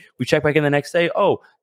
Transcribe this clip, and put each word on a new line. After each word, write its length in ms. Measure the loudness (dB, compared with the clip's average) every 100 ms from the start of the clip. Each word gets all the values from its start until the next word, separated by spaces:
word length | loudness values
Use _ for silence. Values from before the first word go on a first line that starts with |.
| -10 -10
We 80 | 0
check 180 | 0
back 140 | 2 0
in 60 | 0
the 40 |
next 220 | 0 -2
day. 180 | -2 -2 0
Oh, 240 | 0 0 -6 _